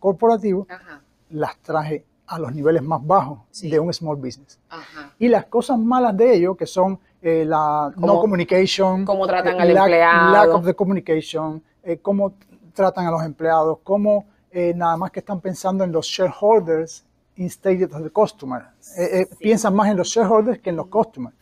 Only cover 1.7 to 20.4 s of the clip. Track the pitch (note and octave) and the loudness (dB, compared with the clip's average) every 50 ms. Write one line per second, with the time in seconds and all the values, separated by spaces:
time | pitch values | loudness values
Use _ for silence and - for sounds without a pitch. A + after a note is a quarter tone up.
1.7 | D#3 D#3 D3+ D#3 D#3 C#3+ _ _ _ _ _ - E3+ E3 D#3 - C#3+ D3+ C#3+ D#3 | -4 -4 -4 -4 -8 -10 _ _ _ _ _ -14 -12 -10 -10 -8 -6 -2 0 0
2.7 | E3 E3 C3 D3+ D#3+ C#3 B2+ D3+ F#3 G3 - - D3 G#2+ - _ - - F#3+ D#3 | 0 0 0 -2 -6 -4 -2 0 0 0 0 -2 -8 -16 -18 _ -18 -12 -8 -2
3.7 | D3+ D#3 C3+ C3 - - E3+ D#3 D3+ C#3+ C3 B2+ A#2 - C#3+ _ _ _ _ - | -2 -2 -2 -2 -4 -6 -6 -8 -8 -8 -8 -12 -12 -14 _ _ _ _ _ -20
4.7 | - D#3+ D3+ - - D#3 D3 C#3+ _ - A3 B3 A3+ G3+ - - - A#3 A#3 - | -20 -20 -20 -20 -20 -20 -20 -16 _ -2 0 2 2 2 0 -2 -4 -4 -2 -2
5.7 | C#4 A#3 A3 A#3 B3 B3+ B3 A#3 G3 F#3+ A#3 B3+ A#3+ F3 F3 F#3 F#3+ - E3 - | -2 -2 0 0 0 0 0 0 2 2 4 4 4 4 2 0 -2 -4 -8 -6
6.7 | - F#3+ F#3 F#3+ G3 F#3 _ _ _ _ - E3+ E3 D#3+ D#3+ D#3 D#3+ D#3 D#3 D3+ | -2 0 0 0 -2 -6 _ _ _ _ -2 0 0 0 0 0 0 0 0 0
7.7 | D3 D3+ D3 C#3+ - F#3 E3+ - - E3+ G#3+ G#3+ G3 F3 F3 - F#3 F3+ F#3+ F#3 | 0 -2 -4 -4 -6 -2 2 2 4 4 2 2 0 0 0 2 2 2 2 2
8.7 | - - F#3+ F#3+ F#3 F#3+ G3 G3 G3+ F#3+ F#3+ F#3 F#3 F3+ F3+ F3+ F3+ F3+ F3 F3 | 0 0 0 0 0 -2 -2 -2 -2 -2 0 0 0 0 0 0 0 2 4 4
9.7 | F3+ F#3+ F#3+ G3 F3 E3+ E3+ E3+ E3+ E3+ E3+ E3 E3+ G3+ G#3+ A#3+ - G3 E3+ F3 | 6 6 6 4 4 4 6 6 6 6 6 6 6 6 6 6 4 2 0 0
10.7 | E3+ - G#3 F3+ G3 F3+ E3+ - D#3+ D#3 D#3 - - D#3+ D#3 D#3 D#3 D#3 D#3 _ | -2 0 0 -2 -2 -2 -2 -2 -2 -2 -2 -4 -8 -6 -6 -6 -8 -10 -14 _
11.7 | _ _ - F3+ E3+ D#3 - G3+ G3+ G3 G3+ G3 G3 _ _ _ _ _ _ E3 | _ _ -8 -8 -8 -6 -4 -2 -2 -2 -2 -4 -6 _ _ _ _ _ _ -12
12.7 | _ - G3 F#3 F3+ F#3 F3+ E3+ E3 D#3+ D#3+ D#3+ C#3+ - D#3+ D#3+ D#3+ D#3+ D#3 D#3+ | _ -2 0 0 0 -2 -4 -4 -2 -4 -4 -6 -8 -4 -2 0 2 2 2 0
13.7 | D#3 - _ - G3 G#3 G#3 G#3 G#3 G#3 G3+ _ _ _ _ _ - F3+ F3 F3 | -2 -4 _ -4 -2 0 2 2 0 0 -2 _ _ _ _ _ -6 -4 -2 -2
14.7 | E3+ F3 F3 E3 E3 E3 F3+ F#3 - G3 - - G#3 F3+ - F#3+ F3+ - - F#3+ | -2 -2 -2 -2 -2 -2 -4 -8 -10 -12 -10 -10 -10 -8 -8 -8 -8 -6 -4 -4
15.7 | F#3+ F#3+ F#3+ F3+ D#3+ D#3+ D#3 - - - F#3+ F3 - - G#3 G#3 A3+ G#3+ F3+ D#3+ | -2 -2 -2 -2 -2 -4 -4 -4 -4 -2 -2 -2 -2 0 2 4 4 4 2 0
16.7 | E3 D#3 E3 D#3+ - - _ _ _ _ _ _ _ - F3+ F3 - - - F#3+ | -2 -4 -4 -6 -10 -20 _ _ _ _ _ _ _ -10 -10 -10 -8 -6 -2 0
17.7 | F#3 F3+ F#3 E3 D3 D3 D#3+ D#3 - G#3 A3 - - - - C3 B2+ B2 - - | 0 0 0 -4 -4 -10 -12 -6 0 0 0 0 0 -8 -12 -10 -10 -10 -12 -16
18.7 | _ _ _ - - F3+ F3 E3 F#3+ F3+ F#3+ - - - - G#3+ A3+ - - G#3+ | _ _ _ -14 -6 -4 -4 -2 0 -2 -2 -2 -6 -4 0 0 0 2 2 0
19.7 | F#3 G3+ G#3+ G3+ G#3 F3 F3 - - A#3 A3+ F#3 A3+ G#3+ | 0 2 2 2 2 0 -2 -2 0 0 2 4 4 2